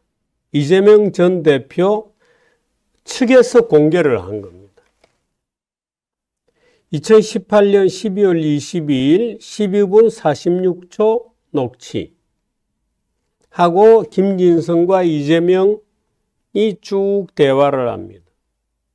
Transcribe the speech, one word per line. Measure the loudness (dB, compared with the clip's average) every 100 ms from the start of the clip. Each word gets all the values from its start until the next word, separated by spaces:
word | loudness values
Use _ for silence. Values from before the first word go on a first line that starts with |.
| _ _ _ _ _
이재명 | -6 0 2 4 4 2
전 | 0 0 0
대표 | 0 -2 -2 -4 -2 -2 -8 _ _ _ _ _ _ _ _ _
측에서 | -14 -4 2 4 4 2 4
공개를 | 4 2 2 0 -2
한 | -4 -12
겁니다. | -14 -20 -20 _ _ _ _ _ _ _ _ _ _ _ _ _ _ _ _ _ _ _ _ _ _
이천십팔 | -8 2 2 2 -4 -2 0 2
년 | 2 0
십이월 | -2 -8 -2 0 0
이십이일 | -2 -4 -6 -8 -4 -2 0 0 -2 -10
십이 | -14 -6 -4 -2 0
분 | 2 2
사십육 | 0 -4 -4 -4 -2 -2 -6 -10
초 | -4 -2 -2 -6 _ _
녹취 | -8 -8 -10 -14 -12 -12 _ _ _ _ _ _ _ _ _ _ _ _ _ _
하고 | -2 0 4 4 4
김진성과 | 2 -2 -2 0 2 2 0 -2 0 0
이재명이 | 0 -2 -2 0 0 0 0 -2 _ _ _ _ _ _ _ -4 -4 -4
쭉 | -8 -4 -4 -4 -6
대화를 | -2 0 2 0 -2 -4
합니다. | -8 -14 -20 _ _ _ _ _ _ _